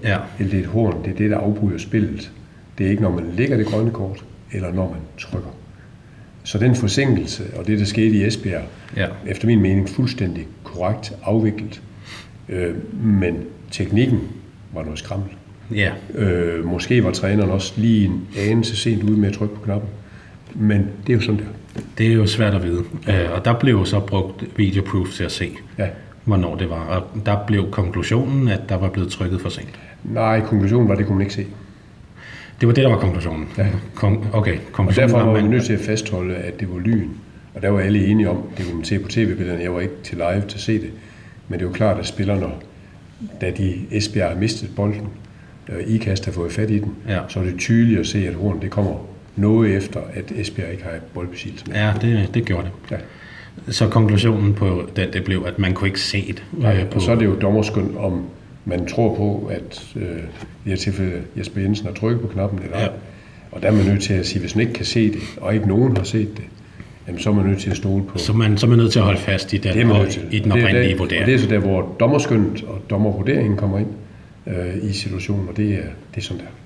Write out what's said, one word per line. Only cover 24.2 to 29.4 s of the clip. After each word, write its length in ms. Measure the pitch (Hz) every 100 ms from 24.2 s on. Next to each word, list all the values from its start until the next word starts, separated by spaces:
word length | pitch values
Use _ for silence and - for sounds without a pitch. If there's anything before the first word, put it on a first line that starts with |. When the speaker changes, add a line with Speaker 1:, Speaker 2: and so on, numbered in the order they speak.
| 92 - - -
Speaker 1:
videoproof 520 | 101 98 92 98 90
til 140 | -
at 80 | 85
se, 200 | - 90 - - -
Speaker 2:
Ja. 100 | 95 - - - -
Speaker 1:
hvornår 300 | 98 85 82
det 140 | 90
var. 160 | 82 80
Og 180 | 90 90 107 104
der 120 | 101 104
blev 240 | 104 90
konklusionen, 760 | - 92 87 85 113 139 139 127
at 140 | 101 -
der 60 | 95
var 140 | 92
blevet 220 | 95 90
trykket 300 | - 92 92